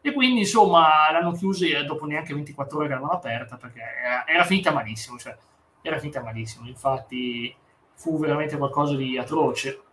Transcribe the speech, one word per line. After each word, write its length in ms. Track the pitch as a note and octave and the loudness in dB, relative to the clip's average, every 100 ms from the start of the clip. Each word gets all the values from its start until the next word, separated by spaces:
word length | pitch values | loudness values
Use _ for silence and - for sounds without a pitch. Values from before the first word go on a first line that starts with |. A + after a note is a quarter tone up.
e 120 | C#4+ | -2
quindi, 280 | C#4 B3+ B3 | 2 2 4
insomma, 720 | G3 A3+ G3 E3+ D#3+ D#3 D#3 | 4 6 8 8 8 8 6
l'hanno 200 | E3 E3+ | 4 0
chiuse 500 | E3+ F#3+ F#3 F3 C#3+ | -2 -2 0 2 0
dopo 200 | C#3+ D#3 | -2 -6
neanche 300 | D3+ D3 - | -4 -6 -4
ventiquattro 440 | C#3+ D3 - C#3 D3+ | -8 -8 -8 -6 -4
ore 100 | D3 | -2
che 40 | |
l'avevano 240 | C3 C#3+ F3 | -2 -2 -4
aperta, 400 | A#2+ A#2 A2+ A#2+ | -4 -8 -8 -14
perché 240 | B2 A#2 | -18 -16
era, 460 | A#2 C3 B2 B2 C#3+ | -14 -8 -4 -4 0
era 180 | E3 | 2
finita 260 | F3 F#3+ F3 | 4 4 2
malissimo, 460 | D3 A2 A2 - A#2+ | 0 -2 -8 -10 -12
cioè, 180 | - - _ _ _ _ | -16 -18 _ _ _ _
era 180 | E3+ D#3 | -6 -6
finita 220 | D3 C#3+ | -6 -8
malissimo, 480 | A#2+ A2 A2 - A#2 | -8 -8 -10 -10 -16
infatti 840 | B2+ C3+ C3 C3+ B2+ B2 A#2+ A#2+ - _ _ _ | -6 -2 -2 -4 -6 -4 -4 -8 -12 _ _ _
fu 240 | _ - D#3 | _ -4 -2
veramente 400 | D3+ D3 D3+ D3 | 0 0 -2 -2
qualcosa 380 | C#3 C#3+ D3 C#3+ | -2 0 0 0
di 200 | C3 B2+ | -2 -4
atroce. 640 | B2 D#3 D#3 - - - - | -4 0 0 0 -6 -8 -16